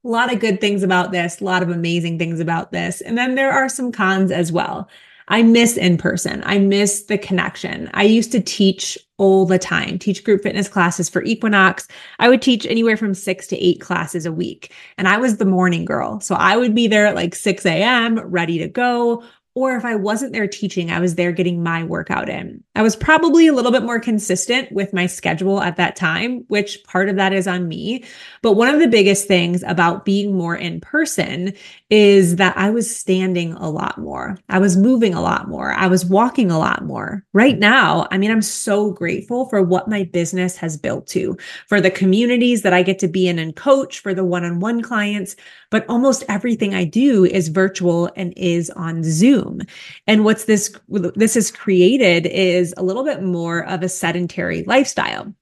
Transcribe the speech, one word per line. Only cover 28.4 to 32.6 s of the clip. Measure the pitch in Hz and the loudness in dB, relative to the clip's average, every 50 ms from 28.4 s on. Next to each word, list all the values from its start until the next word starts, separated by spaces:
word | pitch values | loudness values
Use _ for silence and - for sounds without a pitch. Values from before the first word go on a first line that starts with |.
| - | 2
But | 226 | 2
one | 202 202 233 | 4 4 4
of | 262 294 302 | 4 4 4
the | 330 | 4
biggest | 247 233 214 190 196 196 196 - | 6 6 6 6 6 4 2 2
things | - 190 175 170 170 175 180 185 | 0 2 2 2 0 -2 -2 -2
about | - 175 170 170 170 175 190 - | -2 0 2 2 2 0 -2 -2
being | 202 196 202 202 208 196 | -2 0 0 0 -2 -2
more | 185 170 170 170 | -2 -2 -4 -4
in | - - 170 165 170 | -6 -6 -8 -8 -10
person | - - - 302 320 302 - - - - - 170 180 196 196 - - - - - _ _ | -10 -4 -2 -2 -2 -2 -2 -4 -4 -4 -4 -6 -6 -6 -8 -10 -20 -20 -20 -20 _ _
is | 208 214 208 202 202 196 185 170 175 | 4 6 8 8 8 8 6 4 4
that | 170 196 180 - | 4 2 2 2
I | - | 0